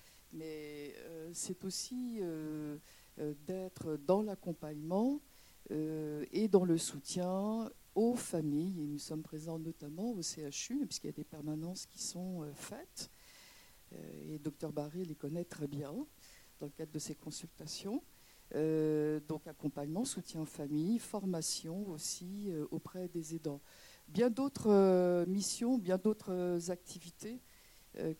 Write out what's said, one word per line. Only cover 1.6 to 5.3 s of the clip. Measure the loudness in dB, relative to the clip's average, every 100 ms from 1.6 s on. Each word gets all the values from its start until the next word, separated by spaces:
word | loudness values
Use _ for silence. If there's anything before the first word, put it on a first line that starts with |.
aussi, | -4 -4 -6 -4 -4 -2
euh, | -2 -2 -4 -4 -4 -8 -12 -20 -18 -6
euh, | -6 -4 -4
d'être | -4 -4 -6 -4 -2
dans | 4 4
l'accompagnement, | 4 -4 -6 -6 -6 -6 0 2 4 2 -4